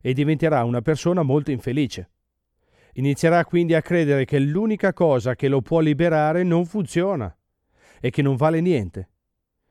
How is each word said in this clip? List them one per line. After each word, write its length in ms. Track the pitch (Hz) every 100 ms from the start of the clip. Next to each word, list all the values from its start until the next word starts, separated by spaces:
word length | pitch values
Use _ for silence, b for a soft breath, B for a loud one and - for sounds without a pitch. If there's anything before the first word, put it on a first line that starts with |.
E 120 | 131
diventerà 520 | 127 147 151 160 151
una 180 | 117 120
persona 400 | 117 151 170 180
molto 280 | 143 147 147
infelice. 600 | 127 127 131 139 - 87 _ _ _ _ _ _ _ _
Inizierà 500 | - 135 139 165 170
quindi 300 | 160 175 170
a 60 | 160
credere 440 | - 175 151 139
che 140 | 131 143
l'unica 540 | 139 160 220 214 196
cosa 420 | - 170 131 113 123
che 120 | 135
lo 120 | 135
può 200 | 110 165
liberare 640 | 156 143 170 156 151 165
non 240 | 180 170 175
funziona 680 | 208 175 165 185 175 98 - _ _ _ b b b
e 100 | 123
che 120 | -
non 140 | 139 131
vale 240 | 156 165
niente. 500 | 175 156 95 98 95 _ _ _ _ _ _